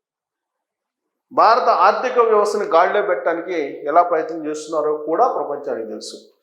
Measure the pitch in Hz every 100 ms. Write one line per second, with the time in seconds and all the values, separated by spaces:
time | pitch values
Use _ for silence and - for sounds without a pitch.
0 | _ _ _ _ _ _ _ _ _ _
1 | _ _ _ 131 190 240 240 185 185 220
2 | 254 240 226 214 202 214 196 160 190 202
3 | 202 175 175 170 165 170 135 - 147 165
4 | 175 160 156 160 151 151 156 160 151 147
5 | - 190 247 165 143 143 135 117 110 107
6 | - 104 - _